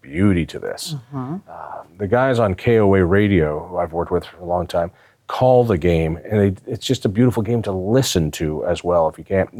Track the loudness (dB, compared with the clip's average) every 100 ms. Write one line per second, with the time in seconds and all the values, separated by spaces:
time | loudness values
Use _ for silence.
0 | -10 0 2 2 -2 -6 -10 -10 -10 -12
1 | -10 -10 -8 -10 -12 -16 -14 -16 -16 -8
2 | 0 2 2 2 0 0 2 4 6 4
3 | 4 4 4 2 2 -2 -6 -6 -4 -4
4 | -2 -2 -4 -10 -4 -4 -2 -4 -4 -8
5 | _ _ -10 0 4 4 4 2 2 2
6 | 0 -4 -2 2 2 0 -8 -6 -4 -2
7 | 0 2 2 2 -2 -2 -2 -4 0 0
8 | 2 0 -2 -2 -4 -2 -4 -2 0 2
9 | 0 -2 -4 -2 -2